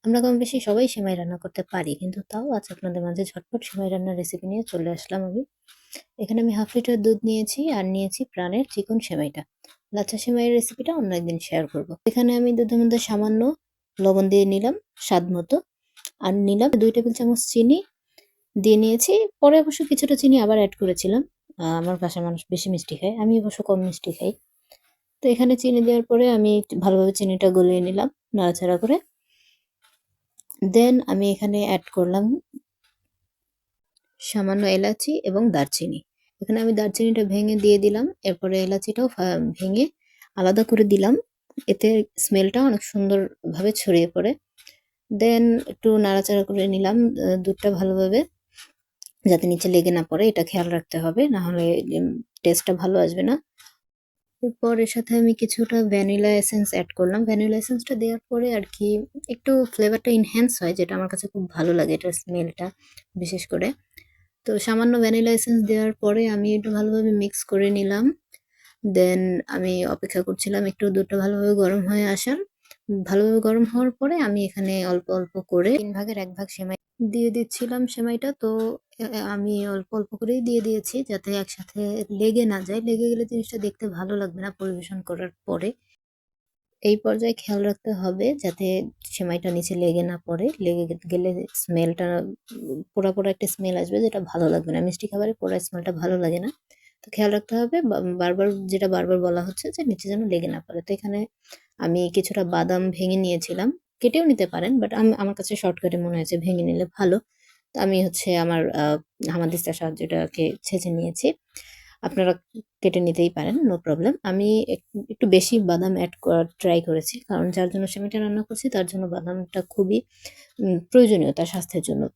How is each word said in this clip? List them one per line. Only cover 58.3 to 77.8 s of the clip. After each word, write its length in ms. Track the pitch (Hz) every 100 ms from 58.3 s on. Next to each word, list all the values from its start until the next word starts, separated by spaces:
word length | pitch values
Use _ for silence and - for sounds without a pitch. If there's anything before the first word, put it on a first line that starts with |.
| 233 247
আর 80 | 220
কি 260 | 196 - 208 208 269 294 -
একটু 220 | 240 - 269 247
ফ্লেভারটা 460 | - 214 220 -
এনহ্যান্স 400 | 226 196 220 247 -
হয়, 120 | 175
যেটা 220 | 185 175 185
আমার 140 | 185
কাছে 160 | 190 202
খুব 160 | 202 180
ভালো 220 | 165 165
লাগে, 200 | 170 156
এটার 180 | 156 180
স্মেলটা 600 | 170 - 175 170 - 180 _ _ - _ 185
বিশেষ 280 | 175 185 -
করে। 200 | 175 196 285 _ - _ _ _ _ -
তো 140 | 214
সামান্য 400 | 226 220 233 240
ভ্যানিলা 320 | 226 226 226
এসেন্স 280 | 226 240 233 214
দেওয়ার 260 | 214 220
পরে 360 | 214 208 214 226
আমি 260 | 208 208 214
একটু 140 | 214
ভালোভাবে 400 | 208 214 220 220
মিক্স 280 | 208 202 -
করে 260 | - 196 202
নিলাম। 360 | 202 196 202 254 330 _ _ _ _ _ _
Then 580 | 208 185 185 185 185 180 -
আমি 380 | - 185 180 180
অপেক্ষা 360 | - 196 180
করছিলাম 440 | 185 190 196 202 196
একটু 240 | - 202
দুধটা 280 | 190 190 196
ভালোভাবে 360 | 196 202 202
গরম 340 | 202 185 202 185
হয়ে 180 | 208 202
আসার। 320 | 196 247 302 392 _ _ - - 196 180
ভালোভাবে 340 | 196 214 226
গরম 260 | 220 226 233
হওয়ার 260 | 233 254
পরে 240 | 240 277 339
আমি 300 | 226 208 196
এখানে 280 | 196 190 190 180
অল্প 240 | 180 175
অল্প 240 | 185 180 190
করে 380 | 185 180 185 262
তিন 140 | 208
ভাগের 260 | 196 208 202
এক 120 | 185
ভাগ 140 | 180 196
সেমাই 260 | - 185 190 _ _ 226
দিয়ে 180 | 233 233
দিচ্ছিলাম 560 | 226 233 - 240 247